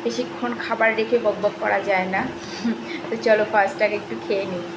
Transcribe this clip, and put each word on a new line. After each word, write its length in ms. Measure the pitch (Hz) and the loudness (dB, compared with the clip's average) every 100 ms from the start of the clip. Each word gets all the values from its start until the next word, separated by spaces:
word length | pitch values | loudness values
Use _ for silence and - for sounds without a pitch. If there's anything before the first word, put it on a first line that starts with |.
বেশিক্ষণ 480 | 233 233 247 - 240 233 | -4 -4 -6 -4 -6 -4
খাবার 260 | - 220 220 214 | -4 2 2 2
রেখে 180 | 220 240 220 | 2 2 2
বকবক 280 | 190 202 196 | 2 0 0
করা 160 | 214 202 190 | 0 0 2
যায় 180 | 190 185 190 | 2 2 -2
না। 60 | 262 - - - 226 220 - - - | -2 -6 -10 -4 -2 -2 -6 -8 -6
তো 80 | 220 233 | -2 4
চলো, 180 | 214 214 | 4 4
ফার্স্ট 280 | 214 196 - 214 | 4 2 2 0
আগে 100 | 208 | 0
একটু 140 | - 226 - | -4 -8 -2
খেয়ে 200 | 202 196 | -2 0
নিই। 140 | 180 175 | -4 -6